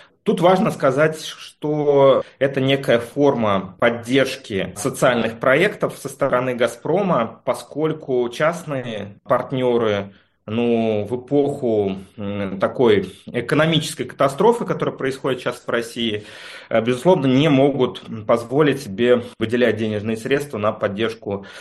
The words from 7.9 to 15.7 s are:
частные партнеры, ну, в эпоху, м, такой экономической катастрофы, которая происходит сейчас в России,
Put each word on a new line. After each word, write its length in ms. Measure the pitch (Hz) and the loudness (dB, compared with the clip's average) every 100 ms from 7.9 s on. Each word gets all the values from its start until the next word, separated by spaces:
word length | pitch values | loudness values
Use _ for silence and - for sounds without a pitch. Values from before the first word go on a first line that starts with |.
| 151 - 127 120 | -4 -2 -2 -2
частные 880 | - 156 175 - 135 120 107 98 - | 0 -2 -2 -6 -8 -6 -8 -10 -10
партнеры, 920 | - 123 - 131 127 120 110 101 98 - _ _ - | -2 -2 -2 -2 0 2 0 -2 -4 -12 _ _ -6
ну, 580 | 110 120 117 113 107 101 | -2 0 2 2 0 -2
в 180 | 123 | -6
эпоху, 760 | - 143 139 139 120 110 98 95 - - | -2 0 0 0 0 0 0 -4 -10 -12
м, 420 | 101 101 98 95 | -8 -6 -6 -2
такой 540 | 113 - 120 101 90 - - | -2 2 4 4 2 -8 -10
экономической 800 | 120 120 143 160 165 - - 120 | -8 -2 2 2 2 -2 -6 -8
катастрофы, 600 | - 139 - 208 233 175 | -2 0 2 2 2 -2
которая 280 | 139 143 | -4 -6
происходит 460 | - 135 131 143 123 | -4 -6 -4 -4 -4
сейчас 240 | 127 - | -4 -8
в 40 | |
России, 560 | - | -4